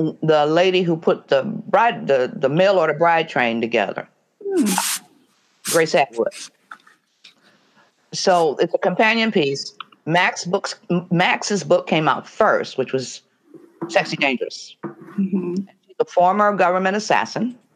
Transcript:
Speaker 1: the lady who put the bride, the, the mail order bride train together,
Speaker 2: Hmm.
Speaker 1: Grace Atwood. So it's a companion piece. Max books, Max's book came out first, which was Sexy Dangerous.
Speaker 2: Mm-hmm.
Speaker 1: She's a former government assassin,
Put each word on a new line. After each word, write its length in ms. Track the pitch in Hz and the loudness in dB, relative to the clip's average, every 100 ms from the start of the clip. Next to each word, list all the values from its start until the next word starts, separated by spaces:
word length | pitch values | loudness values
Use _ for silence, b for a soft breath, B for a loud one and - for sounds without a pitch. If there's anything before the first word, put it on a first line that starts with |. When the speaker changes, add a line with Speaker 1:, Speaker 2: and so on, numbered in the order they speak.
| 156 151 | -2 -2
Speaker 1:
the 240 | 156 151 147 | 2 2 4
lady 340 | 160 185 185 | 4 4 2
who 160 | 175 160 | 0 0
put 300 | 196 160 - | 0 -2 0
the 140 | 135 | 0
bride, 640 | - - - 190 233 - 117 | 0 -8 0 2 2 0 0
the, 240 | 135 123 - | 0 0 -2
the 140 | 131 | 0
mail 280 | 156 190 190 | 2 4 4
order 140 | 156 | 0
bride 360 | 147 170 165 160 | 2 2 2 0
train 320 | 143 120 117 | -2 0 -2
together, 460 | 117 117 95 - - _ _ _ | -2 0 -2 -4 -14 _ _ _
Speaker 2:
Hmm. 220 | 403 370 214 185 - - - _ _ _ _ _ - | -4 0 0 0 -2 -6 -12 _ _ _ _ _ -2
Speaker 1:
Grace 300 | 165 160 175 | 0 2 2
Atwood. 380 | 135 117 107 - - _ _ - _ _ _ _ - _ b b b b b _ _ | 0 -2 -4 -6 -18 _ _ -20 _ _ _ _ -20 _ b b b b b _ _
So 420 | - 196 175 160 123 | -2 2 4 2 2
it's 160 | 170 | 0
a 40 | - | 0
companion 540 | 185 180 220 226 220 | -2 2 2 2 0
piece. 420 | 202 143 139 - - - _ 151 | 0 0 -4 -10 -16 -20 _ -2
Max 400 | 175 196 - 175 | 2 2 -2 -4
books, 300 | 196 - - - 175 175 | -4 -4 -12 -4 -4 0
Max's 540 | 175 208 240 - 202 | 2 2 0 -2 -4
book 240 | 147 180 - | 2 0 2
came 200 | 170 151 | 0 0
out 200 | 123 - | -2 -6
first, 500 | - 208 117 - - | 0 2 2 -2 -4
which 140 | 127 | -4
was 300 | 135 123 - _ _ _ - - _ - | -4 -6 -14 _ _ _ -20 -20 _ -2
Sexy 300 | - - - | -2 -2 -2
Dangerous. 580 | 143 127 - - - - | -2 -2 -6 -10 -18 -14
Speaker 2:
Mm-hmm. 720 | - - - 202 190 190 175 185 190 _ _ | -16 -14 -10 -4 -2 -2 -2 -6 -8 _ _
Speaker 1:
She's 80 | - | -6
a 60 | 156 | -2
former 500 | - 180 202 208 196 | 2 2 4 2 2
government 420 | 180 185 190 208 | 0 2 0 -2
assassin, 600 | 214 113 113 - 240 - _ | -2 -2 -2 -6 -6 -8 _